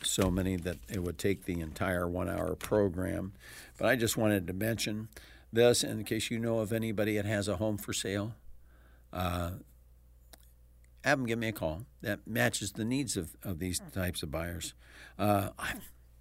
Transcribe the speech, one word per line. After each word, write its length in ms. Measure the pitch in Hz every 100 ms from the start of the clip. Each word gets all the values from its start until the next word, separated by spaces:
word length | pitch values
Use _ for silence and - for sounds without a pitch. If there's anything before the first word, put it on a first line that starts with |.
so 280 | - - 95
many 240 | 90 92 92
that 200 | 87 85 -
it 160 | 98
would 140 | 87 80
take 260 | 101 95
the 160 | - 87
entire 480 | 80 78 92 90 87
one-hour 480 | 87 90 87 85 82
program. 800 | - 107 101 87 92 90 95 - - - - -
But 100 | 110
I 100 | 127
just 180 | 113 -
wanted 320 | 110 104 85
to 60 |
mention 560 | 92 110 113 - 107 110 - - - -
this 320 | 113 120 120
in 220 | - 110 104
case 260 | 110 -
you 80 | 117
know 200 | 117 113
of 120 | 104
anybody 460 | 113 113 101 107 104
that 80 | 101
has 240 | 107 98
a 80 | 104
home 200 | 110 104
for 140 | -
sale. 440 | 107 110 101 107 120 - - - - - - -
Uh, 400 | 90 90 87 85 87 - - - - - - - - - - - - - -
have 160 | 135 143
'em 60 | 120
give 120 | 113
me 120 | 113
a 20 |
call 340 | 107 82 78 123 -
that 240 | - 101 -
matches 460 | 113 120 - 101
the 140 | - 110
needs 320 | 131 123 101
of, 180 | 80 -
of 160 | 110 82
these 200 | 92 87 -
types 300 | 98 90 87
of 80 | 82
buyers. 420 | 80 85 90 - - - - - -
Uh, 300 | 101 101 98 -
I've 320 | - - - - - -